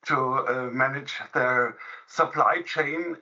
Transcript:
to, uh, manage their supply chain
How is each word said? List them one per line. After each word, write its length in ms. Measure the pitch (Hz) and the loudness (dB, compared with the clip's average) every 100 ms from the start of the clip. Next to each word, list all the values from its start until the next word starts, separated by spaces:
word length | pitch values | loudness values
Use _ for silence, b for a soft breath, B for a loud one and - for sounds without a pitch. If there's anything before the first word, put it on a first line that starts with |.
| - | 0
to, 100 | 143 | 0
uh, 540 | 131 135 123 127 127 | 2 0 0 -2 -2
manage 400 | 120 131 139 143 - - | 0 0 0 -8 -12 -6
their 420 | 147 127 127 120 - B B B | 0 2 2 2 -2 B B B
supply 540 | - 254 - 110 175 | 0 0 4 4 4
chain 520 | 170 165 143 156 175 165 | -2 -2 -2 -2 -4 -8